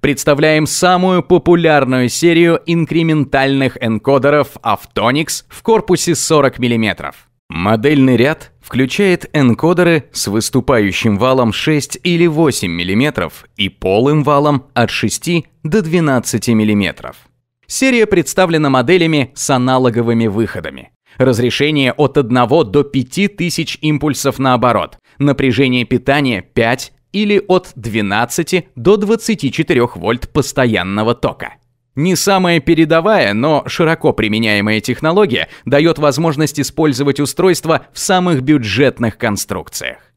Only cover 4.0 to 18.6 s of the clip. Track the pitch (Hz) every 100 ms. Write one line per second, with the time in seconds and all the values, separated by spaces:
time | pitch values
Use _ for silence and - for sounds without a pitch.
4 | 135 139 135 147 135 - 113 104 - -
5 | 110 139 165 - _ - - 220 208 175
6 | - - - 156 135 - 123 117 107 87
7 | 71 - _ _ _ 80 95 110 135 151
8 | 131 120 135 156 - _ - 120 131 -
9 | 196 175 - 151 131 113 160 175 175 165
10 | - - - 104 - 131 123 123 101 90
11 | 113 101 127 131 117 - - 151 - -
12 | 180 170 170 151 160 - 95 85 87 101
13 | 147 123 82 - - - 98 _ 92 98
14 | 131 151 143 143 147 139 - - 117 -
15 | 107 - - 170 - _ 156 214 160 170
16 | 156 127 - 117 - 110 107 104 92 -
17 | - - _ _ _ _ _ - 269 240
18 | 214 190 156 - 185 160